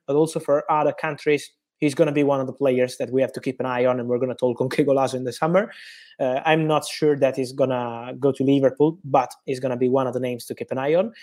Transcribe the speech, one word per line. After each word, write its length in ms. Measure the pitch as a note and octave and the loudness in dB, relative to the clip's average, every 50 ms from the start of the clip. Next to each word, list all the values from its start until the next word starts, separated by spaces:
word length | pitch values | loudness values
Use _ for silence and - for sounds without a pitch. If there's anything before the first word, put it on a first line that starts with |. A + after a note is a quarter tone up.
| _ | _
but 80 | - C#3 | -2 0
also 240 | D3 D#3+ D#3+ - E3 | 2 2 0 -2 -4
for 240 | - - C#3+ D3 - - | -2 0 0 0 2 0
other 220 | D#3 D3+ D3 D3 - | 0 2 2 0 0
countries, 580 | - - D#3+ D3 - - D3+ D3 C#3 - - _ _ _ _ _ _ | -2 -4 -6 -6 -4 0 0 0 0 -2 -6 _ _ _ _ _ _
he's 140 | D#3 D3 C3+ | -2 0 2
gonna 200 | - D#3+ D3 C#3+ | 2 2 2 2
be 100 | D3 C#3+ | 2 2
one 160 | C#3 C#3 C3+ | 2 2 0
of 80 | C3 | -2
the 60 | C3 B2 | -4 -4
players 420 | - C#3 C3+ B2+ B2 B2 B2+ - | -2 0 2 2 2 2 0 -2
that 160 | - C3+ A#2 | -6 -6 -2
we 100 | B2 C3 | 0 0
have 120 | C3 B2 - | 0 0 -2
to 80 | B2+ | -6
keep 180 | - C#3 B2+ - | -6 -6 -4 -4
an 60 | C3 | -4
eye 200 | B2+ B2+ B2 B2+ | -4 0 0 2
on, 140 | B2+ B2 B2+ | 2 0 0
and 80 | A#2+ | -2
we're 120 | A#2+ B2 A#2+ | -2 -2 -2
gonna 140 | C3 B2+ A#2+ | -2 -4 -2
talk 280 | - C3 B2 A#2+ - | 0 0 0 0 0
on 80 | B2+ C3 | -2 -2
Kegolazo 460 | - - D3 C#3 C3+ C3+ C3 B2 B2+ | 0 0 2 2 2 2 2 0 -2
in 100 | B2+ B2+ | -4 -6
the 80 | B2 A#2 | -6 -4
summer. 360 | - D#3 D#3+ F3 F#3+ A3 A#3+ - - - - - - - - _ | -2 0 2 2 2 0 -2 -6 -18 -20 -20 -20 -20 -20 -16 _
Uh, 220 | - C#3+ B2+ B2+ C#3 - | -4 -2 -2 -2 0 2
I'm 200 | D#3+ D#3 D#3+ D#3 | 2 2 2 2
not 200 | D#3 D3+ D3 - | 2 2 0 0
sure 300 | - - - D#3 D3+ D3 | -4 -4 0 2 2 2
that 180 | C#3 C#3 C3 B2+ | 4 2 0 0
he's 160 | C#3 C3 B2 | 0 -4 -4
gonna 600 | C3+ C#3 C3+ B2+ B2+ B2 A#2+ A#2 A#2 A#2 A#2+ B2+ C3 | -2 0 0 0 0 -2 -4 -6 -8 -8 -10 -12 -6
go 140 | B2+ C3 C#3 | -2 0 0
to 120 | C3 - C3+ | 0 2 2
Liverpool, 560 | C3+ C#3 C#3 C3+ B2+ - - D3 D#3+ E3 - - | 2 4 4 4 2 4 2 2 2 0 -2 -4
but 300 | C3+ C3+ C#3+ B2 - - - _ | 0 0 0 0 -2 -6 -10 _
he's 140 | E3 C3+ B2+ | -6 -6 -4
gonna 160 | C3+ C3 B2 | -4 -4 -2
be 140 | A#2+ B2+ B2 | 0 2 2
one 180 | B2+ C3+ C3 | 2 2 0
of 60 | B2+ A#2+ | 0 -2
the 80 | B2 | -4
names 240 | B2+ B2 B2 A#2 - | -4 -4 -6 -6 -8
to 100 | - B2+ | -10 -10
keep 160 | - A#2+ - | -10 -8 -8
an 60 | B2+ | -6
eye 180 | C3 C3+ D3 D#3+ | -4 -2 0 2
on. 160 | F3 G3 A#3 - - | 0 0 -2 -6 -14